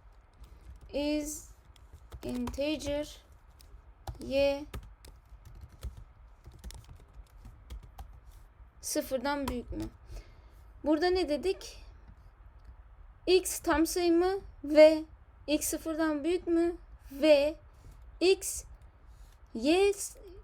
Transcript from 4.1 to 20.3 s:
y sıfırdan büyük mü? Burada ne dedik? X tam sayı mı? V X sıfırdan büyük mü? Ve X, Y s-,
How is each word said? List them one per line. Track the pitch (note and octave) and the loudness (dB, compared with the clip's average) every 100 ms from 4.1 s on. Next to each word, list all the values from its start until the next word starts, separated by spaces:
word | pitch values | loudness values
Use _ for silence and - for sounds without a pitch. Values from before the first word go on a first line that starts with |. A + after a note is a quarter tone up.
| - | -12
y | A#3+ C4+ C#4 C#4 D4 - - - - - - - - - - - - - - - - - - - - - - - - - - - - - - - - - - - - - - - - - | -4 0 0 0 -6 -14 -16 -20 -20 -20 -20 -20 -20 -20 -20 -14 -14 -14 -20 -20 -20 -20 -20 -20 -18 -18 -18 -20 -20 -20 -20 -20 -20 -20 -16 -16 -16 -18 -18 -20 -20 -20 -20 -20 -20 -14
sıfırdan | - D4+ - C4 C#4 C#4+ B3+ | -6 -4 -4 -4 -2 -4 -4
büyük | B3 A#3 | -6 -6
mü? | - D#4+ - - - - - - - - - | -8 -8 -12 -16 -16 -16 -20 -20 -20 -20 -6
Burada | C#4 D#4 F4+ | 0 2 2
ne | F#4 C#4+ | 2 0
dedik? | C#4+ F4+ F#4+ - - - - - - - - - - - - - - - - - | -2 -2 -4 -8 -18 -20 -20 -20 -20 -20 -20 -20 -20 -20 -20 -20 -20 -20 -6 2
X | F#4 F#4 - | 4 2 -4
tam | E4+ D4+ D#4+ | 0 2 2
sayı | F#4 F4 | 2 2
mı? | E4+ F4+ G4 - - | 4 2 0 -6 -10
V | C#4+ D4+ D#4 D#4 D#4+ - - - - | 4 10 10 10 -2 -16 -20 -12 -2
X | D4 - | -2 -2
sıfırdan | D#4+ D#4+ D#4 D#4 D4 | -6 -4 -2 0 0
büyük | D#4 F4 F4 | -2 -2 0
mü? | E4 E4+ F4 - - - | 2 2 -2 -12 -20 -16
Ve | C#4 D4+ C#4+ D4 E4 - - - - - - | 2 6 6 4 -2 -14 -20 -20 -20 -16 0
X, | F4 F#4 - - - - - - - - - - - | 2 2 0 -10 -12 -18 -20 -20 -20 -20 -20 -20 -14
Y | A3+ C4+ F4+ G4+ | -2 2 4 4
s-, | G4 - - F4+ | 0 -6 -14 -20